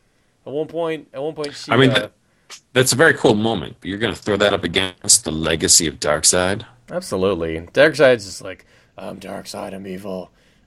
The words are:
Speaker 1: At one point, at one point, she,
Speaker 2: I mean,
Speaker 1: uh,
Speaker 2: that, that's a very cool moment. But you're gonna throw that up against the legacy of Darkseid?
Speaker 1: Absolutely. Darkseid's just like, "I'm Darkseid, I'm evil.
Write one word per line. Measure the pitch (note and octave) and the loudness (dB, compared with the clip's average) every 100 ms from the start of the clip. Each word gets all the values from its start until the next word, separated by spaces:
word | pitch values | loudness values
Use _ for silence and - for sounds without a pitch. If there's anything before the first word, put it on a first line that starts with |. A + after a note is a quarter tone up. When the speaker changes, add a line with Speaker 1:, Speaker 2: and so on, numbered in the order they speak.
| _ _ _ _ - | _ _ _ _ -8
Speaker 1:
At | |
one | C#3+ D3+ | -6 -6
point, | D#3+ E3 D#3 - | -4 -4 -6 -10
at | C3 | -10
one | D3+ D3+ | -8 -8
point, | D3 | -10
she, | - - | -10 0
Speaker 2:
I | A#2 | 4
mean, | C3+ | 4
Speaker 1:
uh, | |
Speaker 2:
that, | G#2+ G#2 _ _ _ _ - _ | 4 -2 _ _ _ _ -20 _
that's | B2+ B2+ | 0 2
a | B2 | 4
very | D#3+ | 4
cool | C3+ C#3+ G#2 | 6 4 2
moment. | A2 G#2 C2+ - | 0 -2 -6 -10
But | E2+ | -10
you're | G2+ | -4
gonna | A2+ - | -4 -4
throw | - G2 | -2 2
that | G2+ | 2
up | G2 | 2
against | F2+ F2+ F#2 F2 - - | 0 -2 -2 -4 0 0
the | D#2 | 0
legacy | D#2 D#2+ E2 F2 - D#2 | -2 0 0 2 2 2
of | - | -2
Darkseid? | D2+ D2+ - F2+ F2+ G2+ - _ - | -2 0 2 2 2 -2 -8 _ -12
Speaker 1:
Absolutely. | F3 F#3 G2 F#2+ F2 E2 D#2+ F2 | -10 -6 -2 -2 -2 -4 -6 -2
Darkseid's | - D#3 C#3+ C3+ B2 G2 | 4 4 6 4 4 0
just | - | -14
like, | G2 F#2 _ _ _ - | -14 -16 _ _ _ -16
"I'm | F#2+ F#2+ | -14 -14
Darkseid, | F#2+ G2 F#2+ G2+ G#2 F#2+ | -12 -12 -12 -10 -10 -10
I'm | G2 | -10
evil. | F#2 G2+ F#2 F2+ _ _ _ | -10 -8 -10 -10 _ _ _